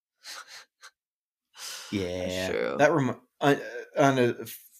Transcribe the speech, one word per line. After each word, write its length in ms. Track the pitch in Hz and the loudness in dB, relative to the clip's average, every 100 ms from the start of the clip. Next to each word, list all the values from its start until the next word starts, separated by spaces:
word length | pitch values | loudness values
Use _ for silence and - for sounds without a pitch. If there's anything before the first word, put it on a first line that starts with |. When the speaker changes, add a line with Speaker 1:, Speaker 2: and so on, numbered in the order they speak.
| _ _ | _ _
Speaker 1:
<laughs> 1700 | - - - - - _ - _ _ _ _ _ _ - - - - | -18 -16 -16 -20 -20 _ -20 _ _ _ _ _ _ -16 -14 -12 -6
Speaker 2:
Yeah. 360 | 104 90 90 92 | -4 -2 -4 -4
Speaker 1:
That's 220 | 90 92 | -4 -2
true. 240 | - 117 - | -2 -2 4
Speaker 2:
That 140 | 147 | 4
rem-, 260 | 160 127 - _ - | 4 0 -4 _ -2
on, 180 | 147 143 - - - - | 2 2 0 -12 -6 4
on 220 | 139 131 | 4 6
a 160 | 123 - 117 - - | 2 0 -8 -14 -20